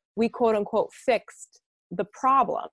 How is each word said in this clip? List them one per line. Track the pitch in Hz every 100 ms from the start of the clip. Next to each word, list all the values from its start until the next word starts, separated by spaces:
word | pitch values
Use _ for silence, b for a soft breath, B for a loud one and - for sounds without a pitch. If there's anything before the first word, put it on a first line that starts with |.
| _ -
we | 226
quote | - 226 214
unquote | 202 214 -
fixed | - - 220 - - - _ _ _ -
the | 185 196
problem," | - 262 269 233 - -